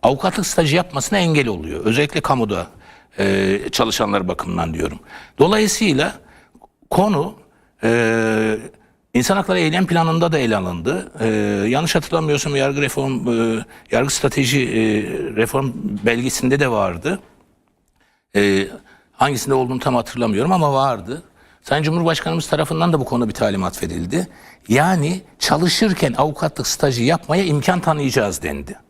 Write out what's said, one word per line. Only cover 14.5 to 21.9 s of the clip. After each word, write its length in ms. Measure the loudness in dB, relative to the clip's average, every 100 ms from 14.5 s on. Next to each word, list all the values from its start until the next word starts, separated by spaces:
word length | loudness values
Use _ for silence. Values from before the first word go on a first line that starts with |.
| 2
e, 440 | 0 2 2 2 -2 -4 -6 0
reform 360 | 0 0 -2 -4 -6 -2 0
belgesinde 540 | 0 -2 -2 0 2
de 120 | 2
vardı. 480 | 2 -2 -2 -4 -6 -8 _ _ _ _ _ _ _ _ _ _ 0
E, 320 | 2 2 0 -8 -20 -20 _
hangisinde 420 | _ 0 0 0
olduğunu 260 | 0 2 -2
tam 160 | 0 0
hatırlamıyorum 560 | -2 -2 0 0 2
ama 220 | 2 2
vardı. 500 | 2 2 0 -6 -12 -12 _ _ _
Sayın 220 | -2 0
Cumhurbaşkanımız 640 | 2